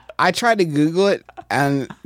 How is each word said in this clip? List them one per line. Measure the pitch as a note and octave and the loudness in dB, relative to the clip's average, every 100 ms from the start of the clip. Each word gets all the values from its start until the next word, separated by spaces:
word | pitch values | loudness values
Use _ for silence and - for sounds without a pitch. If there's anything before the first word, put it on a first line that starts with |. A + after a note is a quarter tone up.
| - - | -8 -2
I | F3 | 0
tried | F3+ A#3+ A3 | 0 0 2
to | E3+ | 0
Google | D3 D3+ E3+ G3 | 0 0 2 2
it, | F3+ - - - | 0 -6 -16 -4
and | A2+ C#3 C#3 B2+ - | -2 0 0 -4 -10